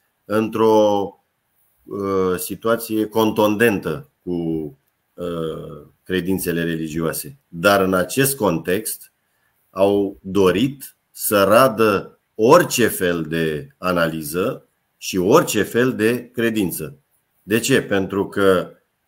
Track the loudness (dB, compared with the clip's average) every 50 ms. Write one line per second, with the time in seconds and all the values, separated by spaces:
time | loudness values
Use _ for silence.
0 | _ _ _ _ _ -4 -2 -2 -2 -2 0 2 4 4 6 6 4 4 2 0
1 | -2 -6 -8 _ _ _ _ _ _ _ _ _ _ _ _ _ _ -12 -10 -6
2 | -4 -2 0 0 0 0 -2 -4 -6 -8 -10 -6 -2 -2 -2 -2 -2 -4 -4 -2
3 | -2 0 2 2 2 2 4 2 2 2 2 2 2 2 2 0 -2 -6 -6 -8
4 | -10 -16 _ _ _ -8 -6 -4 -4 -4 -4 -4 -6 -10 -12 _ _ _ _ _
5 | _ _ _ -10 -8 -8 -6 -6 -6 -6 -8 -10 -12 -14 -16 -18 -20 -20 _ _
6 | _ -4 -4 -2 -2 -2 -2 -2 -2 -2 -2 -2 -2 -2 -4 -4 -6 -6 -4 -4
7 | -4 -4 -4 -6 -10 -12 -16 _ _ _ -8 0 2 2 4 4 2 2 0 0
8 | -2 -2 0 0 0 0 0 0 0 0 0 0 -2 -2 -4 -4 -4 -6 -10 -12
9 | -14 -20 _ _ _ _ _ _ _ _ _ _ _ _ -2 2 2 4 4 2
10 | 0 -2 -4 -10 -12 -4 0 2 4 4 4 2 0 -2 -4 -8 -16 -20 -20 _
11 | _ _ _ -10 -4 0 0 2 4 4 6 6 6 4 4 2 2 2 2 0
12 | -2 -8 -16 _ _ _ _ 0 4 6 6 6 4 2 0 0 0 0 0 -2
13 | -2 -2 -2 -2 -4 -4 -2 -2 -2 -2 -4 -6 -8 -12 _ _ -4 -2 0 0
14 | 0 -2 -2 -6 -8 -6 -4 -4 -2 -4 -4 -8 -12 _ _ _ _ _ _ _
15 | -10 -6 -2 0 2 4 4 4 4 2 0 -2 -2 0 0 0 0 0 0 0
16 | 0 0 0 -2 -6 -10 _ -4 -2 -2 0 -2 -2 -2 -4 -8 -10 -12 -14 -18
17 | _ _ _ _ _ _ _ _ _ -2 -2 -2 0 2 0 0 0 0 -2 -2
18 | -2 -2 -2 -4 -4 -2 -2 2 4 4 4 2 0 -4 -10 _ _ _ _ _
19 | _